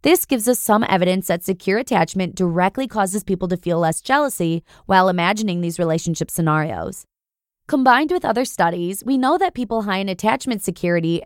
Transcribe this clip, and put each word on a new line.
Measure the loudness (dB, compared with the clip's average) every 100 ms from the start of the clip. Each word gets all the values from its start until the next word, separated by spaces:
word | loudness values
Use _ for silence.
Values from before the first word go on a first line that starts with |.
This | 0 -2 0
gives | -2 0
us | 0
some | 2 0 2
evidence | 0 2 0 -2
that | -4
secure | -2 -4 -2 -2
attachment | 0 0 0 -2 -4 -2
directly | -2 2 0 0 -6
causes | -2 -2 -2
people | -4 -4 -2
to | -4
feel | -2 0
less | 0 -2
jealousy | 0 0 0 -2 -2 -2 _ -20 2
while | 4 4
imagining | 2 0 0 -2 -2
these | -4 -2
relationship | 0 0 -2 -4 -4
scenarios. | -2 0 0 -2 -6 -8 -10 -18 _ _ _ _ _ -4
Combined | 2 6 6 4
with | 0
other | 0 0
studies, | -2 0 0 0 -4 -4
we | -2 2
know | 2 2
that | 0
people | -2 -4 -2
high | -2 -2
in | -2
attachment | -2 0 0 -2 -4
security | -4 -4 0 2 2 0